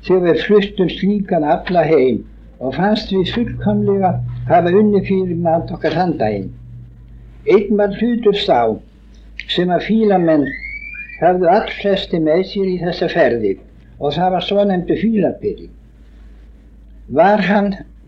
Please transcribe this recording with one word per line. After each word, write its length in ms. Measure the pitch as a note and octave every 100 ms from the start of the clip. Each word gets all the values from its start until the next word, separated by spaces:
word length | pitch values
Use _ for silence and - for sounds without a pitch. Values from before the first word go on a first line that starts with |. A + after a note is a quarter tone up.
| -
þegar 200 | F#3 F3
við 140 | D#3
fluttum 460 | - G#3 G3+ - F3+
slíkan 540 | - F#3 G#3 G3 F3+ D3
afla 360 | F3 - F3+ D3+
heim 360 | D#3+ C3 A2 - - - -
og 180 | B2+ B2+
fannst 340 | F#3+ G#3+ -
við 200 | F#3+ F3+
fullkomlega 760 | - A#3 - G3+ G#3 G3+ G3 F#3+ F3 - - -
hafa 260 | E3+ F3
unnið 360 | F3+ G#3+ G3+ F#3
fyrir 320 | F#3+ F#3 E3+
mat 300 | E3+ E3 D#3+
okkar 240 | F3+ D#3+ D#3
þann 160 | F3+ C#3
daginn. 320 | A2 G#2 F#2 - - - - - - - - - -
Einn 320 | A3+ - G#3
var 200 | G#3 F3
hlutur 400 | A#3 A#3 G#3+ G3+
sá 220 | - C#3 A#2 G#2 - - - - - - -
sem 200 | - F3+
að 160 | F3 -
fílamenn 580 | A3 G#3+ F#3+ E3+ D#3 C3+ - - - - - - -
höfðu 320 | E3 F3+ F3
allflestir 720 | G3 A#3 - G3+ G3 - F3
með 220 | D#3 D#3+ F#3+
sér 180 | G#3 F#3+
í 80 | F3+
þessa 280 | E3+ E3+ E3
ferðir 480 | - C#3 A#2 G#2 F#2+ - - - -
og 160 | C#3+
það 180 | D#3 F3+ F3+
var 100 | E3+
svonefndu 540 | G3+ G3+ F3+ E3 D3+
fílaperi. 680 | G3+ A3 D#3 - - - - - - - - - - - - - - - - - -
Var 380 | B2+ F3+ G#3 F3+
hann 240 | G#3 G3+ F#3+ - -